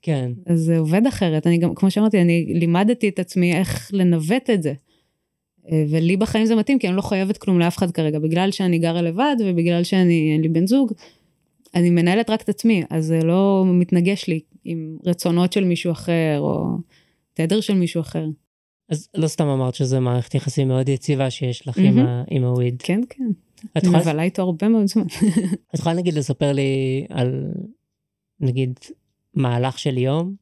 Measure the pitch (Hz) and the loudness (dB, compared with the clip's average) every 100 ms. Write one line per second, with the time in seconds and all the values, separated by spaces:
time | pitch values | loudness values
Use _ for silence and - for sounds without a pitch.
0 | - 147 123 123 175 165 160 165 156 180 | -2 -2 -2 -8 -2 0 2 0 2 2
1 | 254 - 180 156 170 170 170 - 190 208 | 0 0 0 0 2 2 0 0 0 2
2 | 214 202 175 170 165 170 165 170 214 240 | 2 4 4 2 0 0 2 2 2 0
3 | 208 185 180 185 175 175 185 - - 196 | -2 -2 -4 0 0 0 -2 -4 -4 0
4 | 180 170 156 247 262 208 151 139 _ _ | 2 2 0 -2 0 0 0 -6 _ _
5 | _ _ _ _ _ _ - 160 151 160 | _ _ _ _ _ _ -4 0 0 0
6 | 165 190 233 220 220 226 214 277 190 185 | 2 0 0 0 2 2 2 0 0 -2
7 | 196 190 190 208 - 180 170 - 180 170 | -2 -2 -2 -2 0 2 2 0 -2 0
8 | 156 151 156 165 190 196 185 170 165 170 | -2 0 0 0 0 0 0 2 0 0
9 | 170 170 285 262 202 175 170 170 175 196 | -2 0 0 0 0 0 2 0 2 2
10 | 180 165 156 156 160 165 185 262 247 214 | 4 4 4 2 2 2 2 2 2 -4
11 | - _ _ _ _ _ _ 180 175 170 | -12 _ _ _ _ _ _ 2 4 4
12 | 175 196 226 220 - 196 226 208 - 165 | 4 2 0 -2 -2 0 2 2 0 -2
13 | 156 165 160 180 196 196 190 180 175 180 | 0 0 2 2 4 4 4 4 4 2
14 | 175 202 - 160 - - - 165 156 160 | 2 -2 -4 -6 -6 -18 -10 -10 -10 -8
15 | 180 175 175 170 180 208 185 170 175 160 | -4 -2 0 2 2 2 0 0 -2 -4
16 | - 165 160 147 147 156 - - 170 _ | -2 0 0 0 -2 -2 -4 -6 -8 _
17 | _ _ _ - 160 214 208 196 170 170 | _ _ _ -4 -2 0 0 0 0 -2
18 | 156 160 156 151 _ _ _ _ _ 156 | -6 -6 -8 -10 _ _ _ _ _ -8
19 | - - 160 - 151 135 127 - 131 131 | -6 -4 -4 0 0 0 -2 -2 -2 0
20 | 127 123 120 135 131 143 135 131 135 135 | 0 -2 -2 -4 -4 -2 0 0 0 -2
21 | - 135 135 - 131 120 143 120 190 233 | -2 -2 -2 -2 -6 -6 -8 2 4 4
22 | 262 123 - 143 123 123 123 123 - 196 | 2 -2 -4 -2 0 0 -2 -4 -4 -2
23 | 247 - 247 202 _ _ 214 165 180 165 | -2 -6 -6 -6 _ _ -8 0 4 4
24 | 165 151 175 180 185 165 208 226 196 220 | 2 0 -2 -2 -4 0 0 2 2 0
25 | 185 - 214 175 185 - _ 156 170 170 | -4 0 0 0 -2 -6 _ -4 -2 -2
26 | 180 151 139 135 143 139 135 135 131 131 | -2 -2 -4 -2 0 0 0 -2 -2 -4
27 | - - 127 135 143 180 196 247 _ _ | -6 -4 -2 -4 -8 -10 -12 -18 _ _
28 | _ _ _ _ 139 127 127 127 - - | _ _ _ _ -4 -2 -4 -6 -16 -20
29 | _ _ _ - 127 120 127 - 151 127 | _ _ _ -4 -2 0 -2 -4 -4 -2
30 | 127 151 175 196 | -2 -2 -4 -10